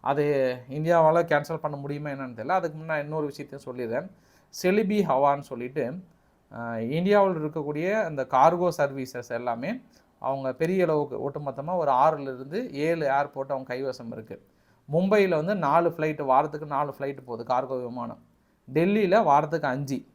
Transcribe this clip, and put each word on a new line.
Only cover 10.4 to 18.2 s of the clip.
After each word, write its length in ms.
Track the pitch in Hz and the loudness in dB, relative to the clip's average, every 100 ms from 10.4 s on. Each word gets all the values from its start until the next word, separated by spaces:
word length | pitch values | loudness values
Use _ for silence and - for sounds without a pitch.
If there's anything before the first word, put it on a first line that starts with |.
| 135 | -4
பெரிய 320 | 131 165 190 | -2 0 2
அளவுக்கு 460 | 170 156 147 113 143 | 2 2 0 -4 -6
ஒட்டுமொத்தமா 460 | 147 143 131 147 185 | -6 -8 -8 -6 -2
ஒரு 140 | 147 | 2
ஆறுல 300 | 127 147 156 | 6 4 4
இருந்து 520 | 139 127 131 180 247 | -6 -8 -8 -8 -6
ஏழு 340 | 143 156 165 147 | -2 0 0 2
ஏர்போர்ட் 440 | 139 143 139 135 | 0 0 -4 -6
அவங்க 240 | 135 131 | -6 -6
கைவசம் 380 | 127 135 127 117 | -6 -6 -6 -10
இருக்கு. 340 | 113 110 - _ _ _ _ - | -12 -12 -16 _ _ _ _ -4
மும்பையில 360 | 151 190 208 190 | 0 4 4 4
வந்து 260 | 160 160 | 2 0
நாலு 340 | 208 147 156 170 | 0 4 4 2
ஃப்ளைட், 360 | 165 156 151 | 0 -4 -2
வாரத்துக்கு 420 | 139 131 151 151 151 | 2 4 2 -4 -6
நாலு 280 | 143 147 139 | -4 -4 -4
ஃப்ளைட் 260 | 139 135 | -8 -8
போகுது 300 | 127 113 117 | -10 -10 -2
கார்கோ 280 | 127 131 131 | -2 0 -6
விமானம். 360 | 123 123 117 113 | -6 -8 -10 -12